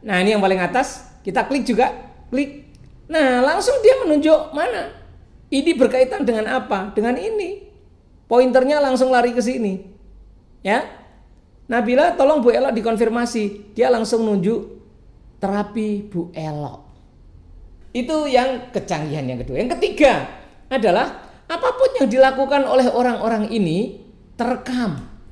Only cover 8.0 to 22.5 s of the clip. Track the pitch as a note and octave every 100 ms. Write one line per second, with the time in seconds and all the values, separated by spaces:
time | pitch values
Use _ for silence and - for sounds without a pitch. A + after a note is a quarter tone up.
8 | _ _ _ A#3 B3+ B3 B3+ D4 C#4 B3+
9 | B3+ B3 A#3+ A#3+ G#3 B3+ G#3+ F#3+ - -
10 | - - - - _ - F#3 A3+ D#4 -
11 | - - - - _ _ - A#3 A3 B3
12 | E4+ F4 C#4 D4+ A#3+ A#3 C4 A#3 A3 A3
13 | A3+ A#3 A#3+ A#3 G#3 - - - B3+ A#3+
14 | A3 A#3 A3 G3+ F3+ A3+ - - - -
15 | - - - - G3 G3+ G#3 A3+ G#3+ G#3
16 | G#3 F3 F3 - D#3 D3 C#3+ - - -
17 | - - - - - - - - - A#3+
18 | B3+ D#4 D4 B3 B3+ B3+ - G3+ - E3
19 | D3+ D3 C3 B2 A#2 C3 A#3+ F4 - -
20 | C#4+ F3+ C3+ - - - - C4 G#3+ F3+
21 | C#4 - - - - E4 B4+ - C5 B4
22 | C4+ B3 C4 C4 C4+